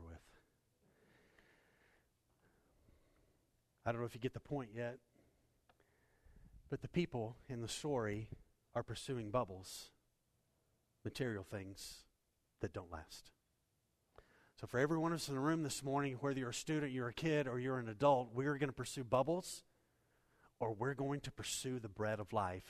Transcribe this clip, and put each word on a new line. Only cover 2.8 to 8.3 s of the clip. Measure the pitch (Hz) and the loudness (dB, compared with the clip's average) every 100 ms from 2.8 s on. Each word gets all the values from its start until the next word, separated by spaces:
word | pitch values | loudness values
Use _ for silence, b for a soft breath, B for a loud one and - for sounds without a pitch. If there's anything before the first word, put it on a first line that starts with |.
| - - _ _ _ _ _ _ _ _ 113 | -20 -20 _ _ _ _ _ _ _ _ -2
I | |
don't | 117 | 0
know | 120 | -2
if | |
you | 120 | -4
get | 127 | -6
the | - | -6
point | - 143 113 113 | -6 -6 -6 -6
yet, | 120 127 _ _ _ _ _ _ _ _ _ _ _ _ - - - - - | -6 -6 _ _ _ _ _ _ _ _ _ _ _ _ -20 -20 -20 -18 -8
but | 139 | -6
the | - | -2
people | 175 170 123 117 117 - | 0 0 0 -2 -6 -8
in | 120 | -4
the | 110 | -4
story | - 151 131 107 104 113 | -2 0 2 2 -2 -6